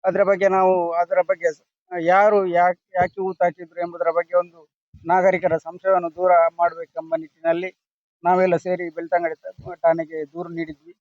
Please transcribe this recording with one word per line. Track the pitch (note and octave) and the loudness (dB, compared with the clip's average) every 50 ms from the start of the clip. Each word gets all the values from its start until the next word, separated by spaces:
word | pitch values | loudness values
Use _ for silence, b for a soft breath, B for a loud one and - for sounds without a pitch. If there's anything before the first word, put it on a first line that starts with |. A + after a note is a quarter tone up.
| - | -2
ಅದರ | F#3+ F3 G3 G3+ | -2 0 0 0
ಬಗ್ಗೆ | F#3 G3+ F3+ G3 | 0 2 2 2
ನಾವು, | G3 F#3 F#3+ F#3+ F#3 F#3 F3+ F3 E3+ | 0 2 4 2 2 2 2 0 -2
ಅದರ | E3 E3+ F3 E3+ F#3+ F#3 | -2 -2 -2 0 0 -2
ಬಗ್ಗೆ | F3 - F#3+ E3 E3+ E3 D3+ _ _ _ _ _ _ _ F3+ F3 D#3+ | 0 0 -2 -2 -2 -4 -4 _ _ _ _ _ _ _ -8 -4 0
ಯಾರು | E3+ F3+ G3 G#3 G#3+ G#3+ G#3 F#3+ | 2 4 4 4 4 4 2 0
ಯಾಕ್-, | F#3 E3+ E3+ F3+ F3+ F3 _ _ _ - | 2 2 2 2 2 0 _ _ _ -2
ಯಾಕೆ | F3+ F3+ F3+ _ G3+ | -2 -2 -2 _ -6
ಹೂತಾಕಿದ್ರು | F#3+ F#3+ F#3 _ F3+ F3 D#3 _ F3+ D#3+ E3 E3+ | -6 -6 -2 _ -2 -2 -2 _ -20 -18 _ -10
ಎಂಬುದರ | E3+ F3 E3+ E3+ E3+ E3 | -10 -10 -6 -4 -4 -2
ಬಗ್ಗೆ | D#3+ E3+ E3+ _ F3+ | -2 -2 -4 _ 0
ಒಂದು | F3+ F3 F3 E3+ - - _ _ _ _ _ _ - - | -2 -2 -2 _ -20 -20 _ _ _ _ _ _ -16 -4
ನಾಗರಿಕರ | E3 F3 F#3 F3+ F#3+ F#3 F3 D3+ F#3 D#3+ | 0 0 2 4 2 2 2 -2 -2 -2
ಸಂಶಯವನ್ನು | E3 _ E3 F3 F3+ _ F#3+ F#3+ F3+ F3 E3+ D#3 | -2 _ -8 -18 -6 _ 0 0 0 0 -4 -6
ದೂರ | E3+ F#3 F#3 F3 E3+ E3 E3 E3 | -2 2 4 4 4 4 2 _
ಮಾಡ್ಬೇಕೆಂಬ | E3+ F3 E3+ E3 E3 E3 _ _ - D#3+ D#3+ E3 | 0 -2 -2 -2 -6 -16 _ _ -14 -8 -6 -6
ನಿಟ್ಟಿನಲ್ಲಿ | D#3+ D#3+ D3+ _ _ D#3+ E3 E3 E3+ F#3 F#3 _ _ _ _ _ _ _ _ _ _ - | -6 -8 -10 _ _ -2 -2 -2 -2 -4 -8 _ _ _ _ _ _ _ _ _ _ 0
ನಾವೆಲ್ಲ | F3 F#3 F#3 F#3 F#3 F3 | 0 2 2 2 2 0
ಸೇರಿ | E3 - F#3 F3+ F3 F3+ E3+ | -2 -2 -4 -4 -4 -6 -10
ಬೆಳ್ತಂಗಡಿ | D#3 E3+ E3+ E3 F#3 F3 E3+ D#3+ D#3 _ _ F#3 - - - - F3 | -10 -10 -6 -2 -2 -2 -2 -2 -6 _ _ -20 -20 -16 -16 -16 -14
ಠಾಣೆಗೆ | _ - E3 E3 E3 D#3+ D3+ D#3+ D#3 D3+ | _ 2 2 2 2 -2 -8 -8 -10 -10
ದೂರು | C#3+ D3 E3+ F3+ E3+ | -10 _ -12 -12 -10
ನೀಡಿದ್ವಿ. | E3+ E3 E3 D#3 D3+ C#3+ D#3 E3+ F3+ _ | -8 -8 -8 -8 -10 _ _ -20 -20 _